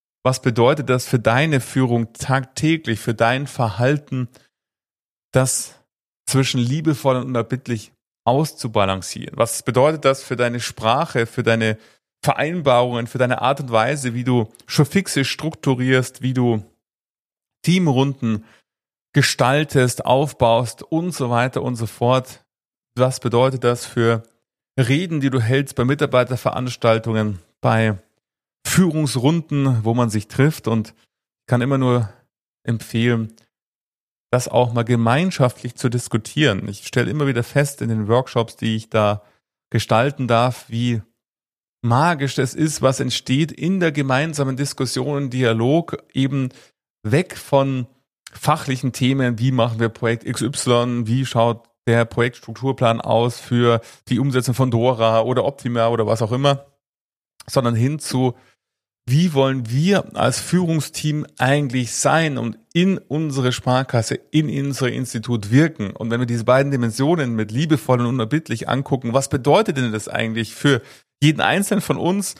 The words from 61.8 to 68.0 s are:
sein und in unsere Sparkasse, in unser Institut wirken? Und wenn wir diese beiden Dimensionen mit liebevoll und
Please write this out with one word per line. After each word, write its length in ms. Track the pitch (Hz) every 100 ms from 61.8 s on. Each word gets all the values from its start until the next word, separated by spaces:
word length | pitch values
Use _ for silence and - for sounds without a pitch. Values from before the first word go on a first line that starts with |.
| 120
sein 460 | - 143 151 160 131
und 180 | 117 - _
in 260 | 170 185 185
unsere 520 | - 151 160 135 127
Sparkasse, 640 | 120 - 127 135 123 110
in 340 | - - 151 156 143
unser 280 | 139 135 127
Institut 580 | 113 127 120 110 117 101
wirken? 400 | 123 160 156 101
Und 220 | - 117
wenn 80 | 117
wir 60 | 123
diese 180 | 120
beiden 260 | 113 127 143
Dimensionen 640 | 135 120 107 139 175 131
mit 160 | 113 104
liebevoll 480 | 113 160 151 -
und 80 | 123